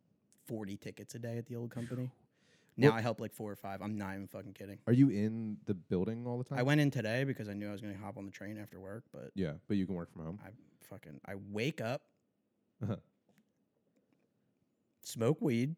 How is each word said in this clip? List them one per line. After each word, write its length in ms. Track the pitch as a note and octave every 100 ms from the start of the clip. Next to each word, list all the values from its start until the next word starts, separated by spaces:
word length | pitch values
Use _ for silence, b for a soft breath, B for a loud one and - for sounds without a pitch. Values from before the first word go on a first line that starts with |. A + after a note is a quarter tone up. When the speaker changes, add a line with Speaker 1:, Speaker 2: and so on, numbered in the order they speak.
| _ _ _ _ -
Speaker 1:
forty 300 | A2 G2 G2+
tickets 380 | G#2+ - G#2 B2
a 40 |
day 180 | A#2 A#2
at 80 | A2+
the 80 | A#2+
old 160 | A#2+
company. 400 | A#2+ A#2+ B2 B2+ -
Speaker 2:
<sighs> 60 | _ b b b b -
Speaker 1:
Now 140 | C#3+
Speaker 2:
What 80 | A2+
Speaker 1:
I 20 |
help, 180 | A#2 A2
like, 140 | A2
four 180 | - G#2+
or 60 | G2
five. 240 | G2 G2
I'm 160 | G2+ G#2
not 160 | F#2+ G2
even 120 | F#2+
fucking 260 | G2+ G2
kidding. 260 | F#2+ G2 G#2 -
Speaker 2:
Are 60 |
you 160 | B2 C#3
in 480 | G2+ A2 A2+ A2 G#2 -
the 80 |
building 520 | F#2 - F2+ F#2+ A#2 A#2+
all 120 | B2
the 80 | B2+
time? 120 | C3
Speaker 1:
I 60 |
went 160 | B2+ D3+
in 100 | C#3+
today 360 | B2+ G#2+ B2 C#3
because 240 | A2+ G#2
I 40 |
knew 140 | G2+ G#2
I 60 |
was 80 | G2+
gonna 160 | G#2+ G2
hop 200 | G#2 G#2+
on 60 | G2
the 60 |
train 260 | - G2+ G#2+
after 220 | G2+ F#2
work, 240 | F#2+ G#2+ -
but 180 | - - G2
Speaker 2:
Yeah, 200 | E2 D2+ -
but 80 | G2+
you 100 | F#2
can 80 |
work 160 | F2+ E2+
from 100 | E2+
home. 160 | D#2+ E2
Speaker 1:
I 80 | F#2 A#2+ - _
fucking, 400 | - G2 E2 C#2 -
I 100 | G2
wake 460 | G2+ G#2 C3+ D#3
up, 200 | A2+ C#3+ _ _ _ _ _ _ _ -
Speaker 2:
Uh-huh. 140 | A2+ - - _ _ _ _ _ _ _ _ _ _ _ _ _ _ _ _ _ _ _
Speaker 1:
smoke 400 | - A#2+ A#2 D#3
weed, 340 | E3+ A#2 C#3